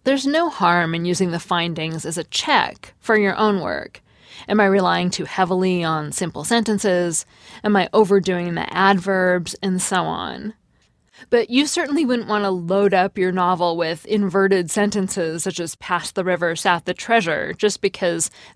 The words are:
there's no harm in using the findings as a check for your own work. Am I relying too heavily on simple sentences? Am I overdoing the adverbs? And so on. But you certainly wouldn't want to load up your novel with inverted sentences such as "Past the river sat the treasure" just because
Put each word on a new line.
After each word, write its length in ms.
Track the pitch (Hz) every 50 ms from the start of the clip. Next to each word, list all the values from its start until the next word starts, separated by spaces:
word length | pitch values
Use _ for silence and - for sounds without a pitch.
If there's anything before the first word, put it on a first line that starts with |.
| -
there's 220 | 262 277 269 269
no 240 | 277 285 320 349 330
harm 440 | - - 196 170 175 175 170 160 165
in 100 | 170 170
using 260 | 175 180 170 190 180
the 80 | 165 170
findings 680 | - - 185 175 170 170 165 165 160 160 160 160 -
as 140 | 160 165 175
a 60 | 156
check 720 | - - - - - 294 220 - - - - - - - _
for 180 | - - 220
your 200 | 214 202 196 185
own 240 | - 214 214 202 190
work. 420 | 160 92 82 71 - - - - _ _ _ _ _ - - - - -
Am 100 | 208 214
I 60 | 208
relying 460 | 196 190 196 185 175 175 175 180 180
too 160 | - - 185
heavily 580 | - - - 185 170 185 185 185 185 180 180 170
on 260 | 160 160 156 151 147
simple 320 | 143 - 190 165 160 - 151
sentences? 800 | - 233 233 220 220 214 202 - 208 180 180 175 170 165 - - - _ _ - - - - -
Am 140 | 214 208
I 120 | 196 175 - -
overdoing 640 | 214 220 175 202 196 175 190 180 175 175 175 170
the 200 | 165 165 - -
adverbs? 800 | 170 190 196 202 185 170 196 196 185 185 180 180 180 170 - - - -
And 180 | 196 185 185
so 220 | - - 196 180 165
on. 520 | 156 160 85 90 78 - - - 208 220 _ _ _ _ _ _ _ _ _ _ _ _ - - -
But 200 | - 240 226 -
you 160 | 240 262 294
certainly 380 | 294 - 349 330 277 294 320 320
wouldn't 240 | 240 247 240 220 -
want 140 | 208 208 202
to 80 | 196
load 420 | 190 180 170 170 190 196 202 196 190
up 240 | 185 185 196 -
your 140 | 208 185 185
novel 460 | 180 185 180 175 185 165 175 175 165
with 280 | 170 170 160 170 160 -
inverted 640 | - 220 214 202 190 160 196 190 196 196 190 175 156
sentences 720 | - 220 208 208 208 214 190 190 - 196 170 160 160 170 -
such 160 | 190 170 -
as 160 | 170 170 -
"Past 400 | - - - 185 175 - - -
the 80 | 202 180
river 320 | 180 180 170 175 170 165
sat 280 | 156 - 196 175 165 -
the 80 | - 180
treasure" 580 | - - - 233 233 190 170 156 - - - -
just 280 | - - 208 202 -
because 500 | - 196 - - - 175 170 165 165 - - - - - -